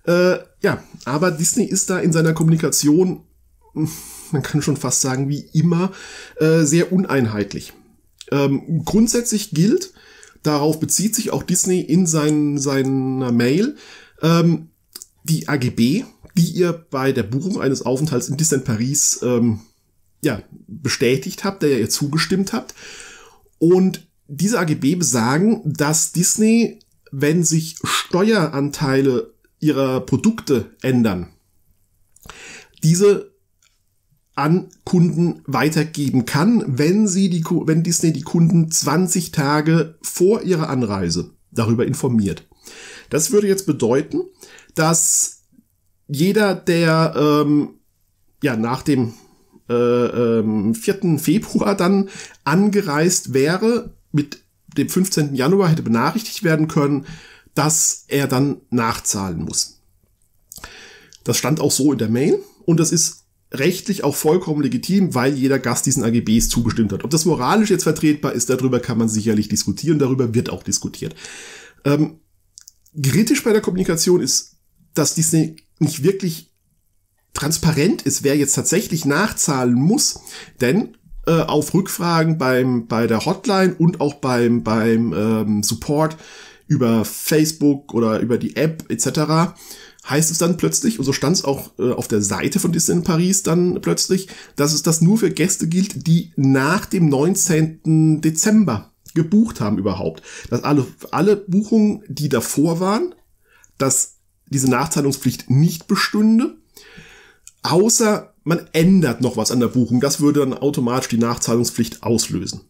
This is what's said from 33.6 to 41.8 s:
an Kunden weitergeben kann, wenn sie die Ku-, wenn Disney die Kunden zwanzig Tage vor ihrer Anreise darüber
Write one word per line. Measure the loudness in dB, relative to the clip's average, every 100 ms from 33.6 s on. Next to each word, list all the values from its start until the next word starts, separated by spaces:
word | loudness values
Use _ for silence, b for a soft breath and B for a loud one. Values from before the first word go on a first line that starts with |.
| _ _ _ _ _ _ _ -2
an | 2 2 -2 _
Kunden | 0 2 4 2 0 -2 -4
weitergeben | 0 0 0 -2 -4 -2 0 0
kann, | 0 2 2 0 0
wenn | 2 2 2
sie | 2 0
die | 0
Ku-, | -2 -2 0
wenn | 0
Disney | 0 0 0
die | -2
Kunden | -2 2 4 4 2
zwanzig | -2 0 0 0 -2 -4
Tage | -2 0 2 2 2 0 -8
vor | -8 2 2 2
ihrer | 0 -2 0
Anreise | -2 -2 -2 -2 -4 -6 -12 _
darüber | -2 0 0